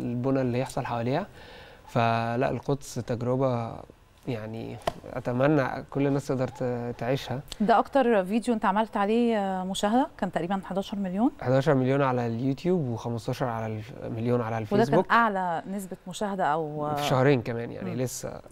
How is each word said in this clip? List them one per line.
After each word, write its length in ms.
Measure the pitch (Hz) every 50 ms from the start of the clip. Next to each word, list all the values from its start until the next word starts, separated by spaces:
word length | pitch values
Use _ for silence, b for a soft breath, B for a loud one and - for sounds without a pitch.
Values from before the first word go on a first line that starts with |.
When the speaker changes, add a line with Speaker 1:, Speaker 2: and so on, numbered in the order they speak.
| 127 123
Speaker 1:
البنى 300 | 120 123 120 135 135 135
اللي 180 | 131 123 117 123
يحصل 280 | 131 - - 139 131
حواليها. 400 | - 117 117 117 123 135 170 208 - B B B B B B B B B B B -
فلا، 600 | - 127 117 117 113 117 117 117 120 120 139 143
القدس 440 | 135 - - - 143 135 - - -
تجربة 800 | 123 110 - 123 107 123 123 127 131 139 131 123 117 117 110 - - - - - - - _ _ - - -
يعني 480 | 120 107 107 110 110 113 113 117 117 117 - - - - - -
أتمنى 680 | - 127 - 123 120 123 135 147 156 143 127 127 - 131 143 -
كل 160 | - 139 139
الناس 200 | 143 139 143 -
تقدر 220 | - 135 123 127 120
ت-، 460 | - - 131 123 123 120 120 120 120 -
تعيشها. 420 | 117 117 139 135 - - 123 139 - - - -
Speaker 2:
ده 180 | 214 214 220 214
أكتر 460 | 254 - - 269 254 240 226 196 180
فيديو 300 | 180 214 233 202 247 233
أنت 100 | 220 -
عملت 320 | 202 185 214 226 220 -
عليه 420 | 214 202 202 220 233 240 233 226 208 196 190 190 185 185
مشاهدة، 440 | 185 190 - - 208 226 254 294 330 - -
كان 140 | 208 180
تقريبا 280 | - 165 165 175 202 190 -
حداشر 340 | - 185 196 196 - 214 202
مليون. 320 | 196 180 180 196 233 302 - -
Speaker 1:
حداشر 340 | - 123 131 135 135 160 139
مليون 280 | 131 127 127 135 139
على 240 | 143 131 123 123 120
اليوتيوب 600 | 117 117 113 131 135 139 - - 175 185 175 139 123
وخمستاشر 580 | 117 110 - 120 117 113 - - 123 - 143
على 200 | 120 113 113 110
الف-، 380 | 110 110 107 107 117 - - -
مليون 360 | 117 120 113 113 120 123 123
على 160 | 113 113 113
Speaker 2:
وده 100 | 113 110
كان 140 | - 202 208
Speaker 1:
الفيسبوك. 300 | 233 147 139 180 190 -
Speaker 2:
أعلى 500 | 214 233 233 220 196 190 185 175 165 160 - -
نسبة 260 | 190 208 190 175 185 - - 190
مشاهدة 360 | 170 - 220 196 196 185 175
أو 500 | 143 151 165 160 147 151 151 147 151 151
Speaker 1:
في 60 | 143 147
شهرين 380 | 143 143 127 127 147 143 120
كمان 280 | 110 127 117 117 117 117
يعني، 200 | 113 - 196 180
Speaker 2:
مم. 60 | -
Speaker 1:
لسه. 440 | 120 131 123 - - - 117 - - - -